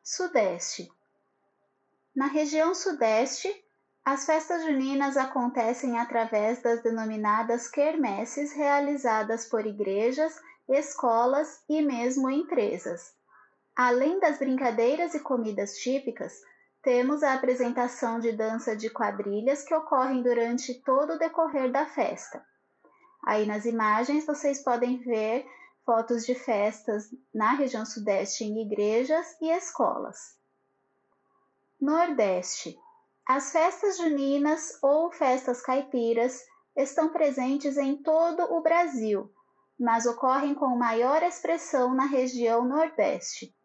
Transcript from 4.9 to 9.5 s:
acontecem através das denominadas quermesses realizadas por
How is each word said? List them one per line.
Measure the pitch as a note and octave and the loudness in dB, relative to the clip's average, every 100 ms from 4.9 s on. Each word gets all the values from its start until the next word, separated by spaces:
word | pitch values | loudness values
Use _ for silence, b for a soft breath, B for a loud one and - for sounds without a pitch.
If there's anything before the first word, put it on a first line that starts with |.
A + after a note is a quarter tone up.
| C#4 C#4 C4+ | 0 0 0
acontecem | C4 - B3 B3 A3+ A#3+ C4+ A#3 | -2 0 -2 0 -2 0 -2 -2
através | A#3+ A#3+ A3+ G#3+ G#3+ B3 | -2 0 0 0 0 0
das | A#3+ A#3 | 0 0
denominadas | A#3 A3+ A3 G#3+ G#3 G#3+ A3+ A#3 - | 0 -2 -4 -2 0 2 2 -2 -2
quermesses | - D4 D#4+ B3+ G3 A3+ - C#4+ | 0 2 2 0 -2 -4 -4 -6
realizadas | C#4+ C#4+ C#4+ C#4+ C#4+ B3+ A3 G#3+ A3+ | -2 2 2 2 0 0 0 0 -4
por | - | -2